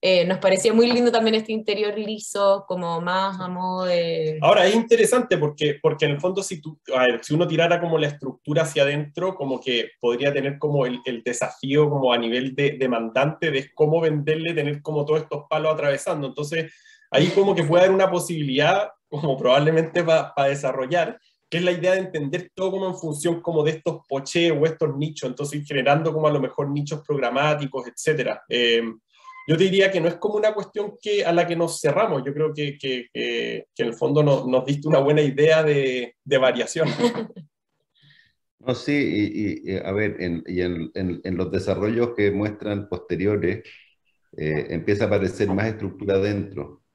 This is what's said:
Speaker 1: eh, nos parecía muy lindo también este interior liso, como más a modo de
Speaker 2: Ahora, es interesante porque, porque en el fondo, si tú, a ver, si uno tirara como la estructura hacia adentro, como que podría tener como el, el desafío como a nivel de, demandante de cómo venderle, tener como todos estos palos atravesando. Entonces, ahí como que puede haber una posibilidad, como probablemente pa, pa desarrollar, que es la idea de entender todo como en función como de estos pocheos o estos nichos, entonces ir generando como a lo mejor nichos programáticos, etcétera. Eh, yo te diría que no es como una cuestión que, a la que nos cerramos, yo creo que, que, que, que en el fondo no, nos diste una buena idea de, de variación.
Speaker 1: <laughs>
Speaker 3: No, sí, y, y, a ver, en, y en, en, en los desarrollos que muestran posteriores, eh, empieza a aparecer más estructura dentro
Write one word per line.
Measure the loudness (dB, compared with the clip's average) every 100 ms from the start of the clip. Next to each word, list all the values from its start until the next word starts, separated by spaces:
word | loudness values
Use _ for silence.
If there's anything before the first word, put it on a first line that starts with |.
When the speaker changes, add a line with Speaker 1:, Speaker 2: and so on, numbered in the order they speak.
| 4
Speaker 1:
eh, | 4 4
nos | 2
parecía | 2 4 4
muy | 6 4
lindo | 4 4
también | 4 2
este | 0 -2
interior | -6 -4 -2 -2 -4
liso, | -6 -8 -6 0 2 2 0
como | -6 -4 -4
más | -2 -2 -2 -4
a | -8
modo | -6 -4 -4 -2
de | 0 0 -2 -2 0
Speaker 2:
Ahora, | 4 6 6
es |
interesante | 2 4 4 4 2 2 0
porque, | 0 -2 -4 0
porque | 0 2
en | -2
el | 0
fondo, | -2 -4
si | -6 -10
tú, | -12 -16 -4
a | 2 2
ver, | 2
si | -2
uno | 0 0
tirara | 2 2 2
como | 2 0
la | 0
estructura | -4 -12 -12 -2 0
hacia | 0 2
adentro, | 2 2 -4 -4 -4
como | -4 -6 -4
que | -2 -2 -2 _
podría | -2 0 0
tener | 0 -4 -4
como | -2 0
el, | 0 -2 -6
el | -6
desafío | -6 -4 -6 -6 -2 2 2
como | 2 2
a | 2
nivel | 0 -2 -2
de, | -2 -2 0
demandante | -2 0 -2 0 0 0 -2
de | -2 -6
cómo | 0 2 4
venderle, | 2 0 -2 -2 -2
tener | -2 -4 -4
como | -6 -4 0
todos | -2
estos | -2 -10 -4
palos | -2 0
atravesando. | 0 0 -2 -2 -4 -6
Entonces, | -6 -6 -4 -6 -12 _ -20 _
ahí | 2 4
como | 4 4
que | 2
puede | 4 6
haber | 6
una | 6 4
posibilidad, | 2 -4 -4 -2 2 2 2 0 -8 _
como | -6 -2 0
probablemente | 4 4 6 2 2 0
pa, | 2 2 2
pa | 0 0
desarrollar, | 0 -4 -4 -2 0 -2 -6 _ _ _
que | -2
es |
la | 0
idea | 0 2
de | 0
entender | 0 -6 -4 -6 -8
todo | -6 -4
como | -2 -4
en |
función | -6 -8 -4 -2 -2
como | -2 0
de | 0
estos | 0 -6 -8 _
pocheos | -8 -4 0 2 4
o | 0
estos | 0 -4 -2
nichos, | -6 -6 -8
entonces | -6 -8 -8
ir | -4
generando | -2 2 2 2
como | 0 2
a |
lo | 2
mejor | -2 -4 -4
nichos | -4 -4 -8 -4
programáticos, | -2 0 0 0 0 -2 -6 -10
etcétera. | -6 -2 0 -2 -6 _
Eh, | 0 2 2 0 -8 _ _ -20 -20 -2
yo | 2
te |
diría | 4 4 2
que | 4
no | 0
es |
como | -2 -2 0
una | 0
cuestión | -2 -6 -6 -8 -8
que, | -2 0
a | 2
la | 2 2
que |
nos | 0 -2 0
cerramos, | 0 2 0 0
yo | -4
creo | -2 -4
que, | -2 -6 -6
que, | -6 -6 -8
que, | -8 -4 -4 -4 -8 -12 _
que |
en | -6
el |
fondo | -2 0 2
no, | 4 2 2
nos | 0
diste | 0 -2 2
una | 4
buena | 4 4
idea | 2 4 4 6
de, | 4 2 2 -2 -6 _
de | 0 2
variación. | 4 2 -2 0 -2
Speaker 1:
<laughs> | 2 0 0 -10 -12 -20 _ _ _ _ _ _ _ _ _ _ _
Speaker 3:
No, | -6
sí, | -6 -2 0 0 0 -2 -2 -4 -6
y, | -6
y, | -6
a | -4
ver, | -2 -2 -4
en, | -6 -6 -6
y | -4
en, | -2 -4 -8
en, | -6 -6 -6
en | -6 -4
los | -2
desarrollos | -4 -2 -2 -2 0 -2 0
que | 0
muestran | 0 -4 -6 -6 -6 -6
posteriores, | -10 -6 -2 0 0 -2 -4 -10 -20 _ _ _ _ _ -8
eh, | -4 -4 -4
empieza | -6 -2 0
a | 2
aparecer | 0 0 -2 -2
más | 0 -2
estructura | -4 -10 -8 -2 0
dentro | 0 -2 -6 -10 -14 -16 _